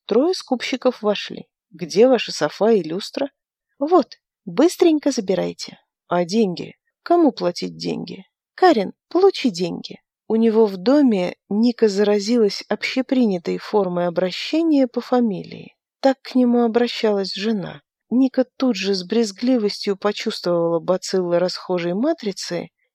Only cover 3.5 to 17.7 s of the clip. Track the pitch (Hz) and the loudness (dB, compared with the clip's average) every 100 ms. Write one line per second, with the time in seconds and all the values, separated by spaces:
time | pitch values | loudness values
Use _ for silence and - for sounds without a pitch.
3.5 | _ _ _ 294 349 - - _ _ - | _ _ _ 2 2 2 -10 _ _ -8
4.5 | 175 330 - 349 302 294 262 196 180 175 | 0 0 4 2 2 -2 -4 -2 -4 -4
5.5 | - - - _ _ _ 175 175 214 202 | -8 -16 -18 _ _ _ -2 0 0 0
6.5 | 170 - - _ _ - 349 302 - 175 | -2 -12 -16 _ _ 0 4 4 2 -4
7.5 | 175 185 165 170 156 - 180 - _ _ | -4 -10 -8 -6 -6 -8 -16 -20 _ _
8.5 | - 370 233 185 - _ 339 381 - 247 | 2 4 4 -2 -8 _ 4 4 4 -4
9.5 | 170 185 180 - - _ _ _ 220 226 | -2 -6 -6 -12 -18 _ _ _ 2 4
10.5 | 220 214 190 190 294 269 202 175 - _ | 4 2 2 2 4 4 2 -2 -6 _
11.5 | 202 240 - 220 190 208 208 196 247 208 | 0 0 2 0 2 2 0 2 2 2
12.5 | - - 214 - - 254 262 226 180 - | -2 -6 -6 -4 -4 0 2 2 0 -4
13.5 | 180 - 214 180 175 175 170 185 - - | -8 -2 0 0 -2 -2 0 -2 -4 -4
14.5 | 311 330 285 254 240 - 247 233 175 165 | 0 2 2 2 -2 -2 0 0 -2 -10
15.5 | - - _ _ _ 269 262 - 254 247 | -16 -18 _ _ _ 0 0 -2 2 2
16.5 | 240 233 233 240 - 220 202 190 190 208 | 4 2 0 -2 0 0 0 -4 -4 -4
17.5 | 214 156 | -4 -6